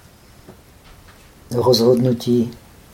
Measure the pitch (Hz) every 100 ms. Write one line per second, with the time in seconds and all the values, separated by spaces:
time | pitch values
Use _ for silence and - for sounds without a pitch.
0 | - - - - - - - - - -
1 | - - - - - 120 117 117 117 120
2 | 127 117 123 120 113 - - - -